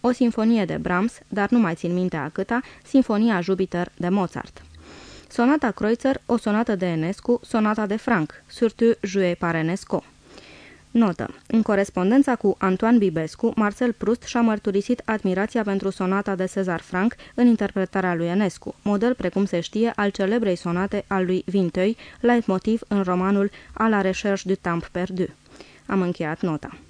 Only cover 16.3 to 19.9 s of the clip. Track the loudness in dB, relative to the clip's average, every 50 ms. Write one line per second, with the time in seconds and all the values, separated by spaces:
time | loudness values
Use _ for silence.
16.3 | -4 -2 -4 -4 -4 -4 -4 -2 -4 -6 -6 -6 -4 -2 0 0 -2 -4 -10 -10
17.3 | -2 2 4 4 4 4 2 -2 -2 -2 -4 -2 -2 -2 0 0 0 0 0 0
18.3 | 0 0 0 0 -2 -6 -10 -14 -12 _ -2 -2 0 2 2 0 0 0 -4 -4
19.3 | -2 -2 -2 0 -2 -4 -4 -4 -2 0 0 0